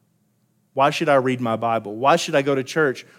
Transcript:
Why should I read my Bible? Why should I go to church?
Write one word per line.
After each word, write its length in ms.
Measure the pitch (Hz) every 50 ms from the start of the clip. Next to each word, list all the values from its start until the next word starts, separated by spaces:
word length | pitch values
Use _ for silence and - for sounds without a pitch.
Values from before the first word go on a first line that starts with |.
| _ _ _ _ _ _ _ _ _ _ _ _ _ _ _
Why 160 | 135 135 151
should 200 | 147 - 170 151
I 60 | 143
read 260 | 135 123 131 127 123
my 160 | 123 113 113
Bible? 400 | 107 117 117 113 113 107 101 104
Why 180 | 110 131 143 165
should 180 | 170 - 170 156
I 100 | 139 135
go 120 | 143 139
to 80 | 135 127
church? 420 | - - 165 151 135 120 - - - _